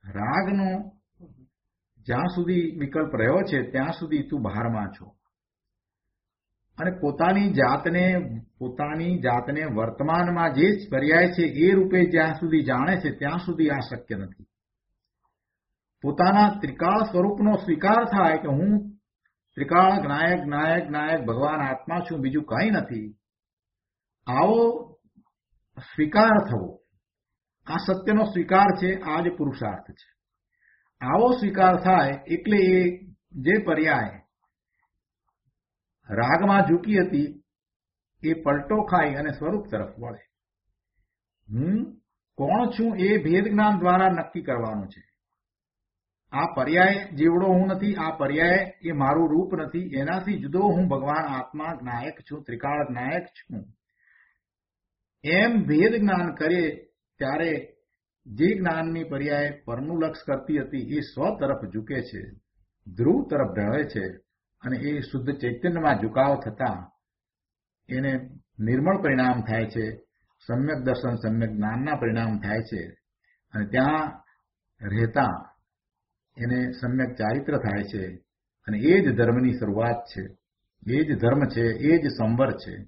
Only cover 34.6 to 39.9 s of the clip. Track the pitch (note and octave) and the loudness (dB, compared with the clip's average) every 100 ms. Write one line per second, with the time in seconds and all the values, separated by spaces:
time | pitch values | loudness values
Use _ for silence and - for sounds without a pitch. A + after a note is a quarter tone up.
34.6 | _ _ _ _ _ _ _ _ _ _ | _ _ _ _ _ _ _ _ _ _
35.6 | _ _ _ _ - G#2 A#2 E3 G3 G3 | _ _ _ _ -8 -2 0 2 4 4
36.6 | D#3 F3 G#3+ G3+ F3+ C#4+ D4 - _ _ | 4 2 2 2 2 0 -2 -6 _ _
37.6 | _ _ _ _ _ _ D3+ D#3+ C#3+ C#3+ | _ _ _ _ _ _ -4 -2 0 -2
38.6 | - G#3+ - F3+ D3+ C#3 D3+ C#3 D3+ G3+ | 0 -2 2 2 2 -2 -6 -6 -4 -6
39.6 | - G#2+ G2+ | -6 -8 -8